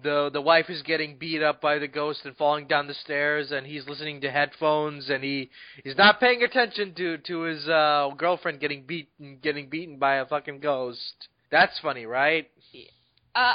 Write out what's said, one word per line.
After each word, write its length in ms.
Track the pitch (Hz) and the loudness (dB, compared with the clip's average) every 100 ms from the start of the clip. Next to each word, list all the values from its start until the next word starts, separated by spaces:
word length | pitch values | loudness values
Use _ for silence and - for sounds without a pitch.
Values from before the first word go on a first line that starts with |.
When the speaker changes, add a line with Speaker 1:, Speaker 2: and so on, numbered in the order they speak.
Speaker 1:
the, 260 | 143 147 143 | -2 0 0
the 80 | 143 | 0
wife 280 | 143 165 160 | 4 4 4
is 140 | 165 | -8
getting 360 | 143 156 151 135 | -4 -4 -4 -8
beat 220 | 160 156 | -6 0
up 200 | 151 147 | 0 0
by 180 | 151 147 | 0 0
the 80 | 143 | -2
ghost 340 | 147 147 147 | -4 -4 -6
and 120 | 143 - | -12 -2
falling 300 | 147 151 143 | 0 0 0
down 220 | 147 143 | -2 -2
the 60 | |
stairs, 580 | 139 - 143 147 151 135 | -10 -6 -2 0 0 -2
and 120 | 143 | -6
he's 220 | 135 151 135 | -8 -12 -12
listening 340 | 143 151 143 | -10 -10 -6
to 80 | 139 | -4
headphones, 800 | 139 147 - 156 151 151 147 131 | 0 -2 0 2 2 0 -6 -4
and 140 | 135 | -4
he, 280 | 135 139 127 - - - | -2 -6 -6 -14 -20 -16
he's 120 | 135 135 | -10 6
not 220 | 208 208 | 6 8
paying 240 | 247 240 | 4 4
attention 520 | 240 262 233 - 202 165 | 2 2 0 -2 -6 -4
to, 220 | 180 160 | -6 -6
to 240 | - 170 | -6 -6
his, 260 | 165 156 143 | -4 -6 0
uh, 420 | 160 151 147 139 143 | 4 4 4 0 0
girlfriend 420 | 170 175 175 143 | -2 0 -4 -4
getting 220 | 147 143 | -6 -6
beaten, 540 | 131 170 139 _ 143 135 | -8 -10 -10 _ -20 -6
getting 280 | 151 147 135 | -4 -4 -6
beaten 280 | 156 175 139 | -10 -10 0
by 180 | 139 135 | 2 2
a 100 | 127 | 0
fucking 320 | 147 147 139 | -4 -4 -6
ghost. 680 | 147 135 123 117 - - - _ - | -2 -2 -2 -8 -14 -16 -20 _ 2
That's 260 | 151 190 - | 4 4 2
funny, 260 | 156 131 | -4 -4
right? 460 | 113 127 147 160 143 _ _ - - _ _ _ _ 233 | -4 2 2 2 -2 _ _ -20 -20 _ _ _ _ 0
Speaker 2:
Uh, 180 | 247 | 2